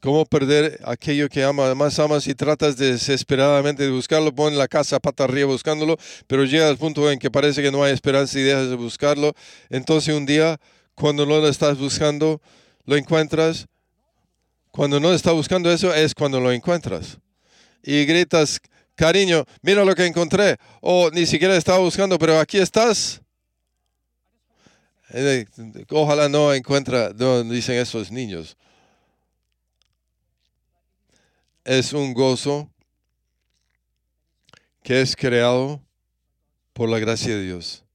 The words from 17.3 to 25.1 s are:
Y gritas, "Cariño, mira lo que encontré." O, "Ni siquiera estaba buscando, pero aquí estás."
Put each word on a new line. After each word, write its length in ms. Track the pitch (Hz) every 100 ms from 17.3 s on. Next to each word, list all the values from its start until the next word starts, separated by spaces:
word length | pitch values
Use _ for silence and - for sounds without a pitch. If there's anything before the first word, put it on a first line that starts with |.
| _ _ _ _ _
Y 200 | - 143
gritas, 560 | 143 165 175 170 147 - _ _ _ -
"Cariño, 480 | 160 175 196 165 139 _
mira 240 | 151 202
lo 100 | 196
que 120 | 175 180
encontré." 500 | 165 170 190 202 131 _ _
O, 300 | - 180 175
"Ni 160 | 160 165
siquiera 300 | 165 180 190
estaba 220 | 156 185
buscando, 400 | 180 160 196 180
pero 220 | 160 160
aquí 180 | 151 202
estás." 640 | 185 - 233 208 - - _ _ _ _ _ _ _ _ _ _ _ _ _ _ _ _ _ _ _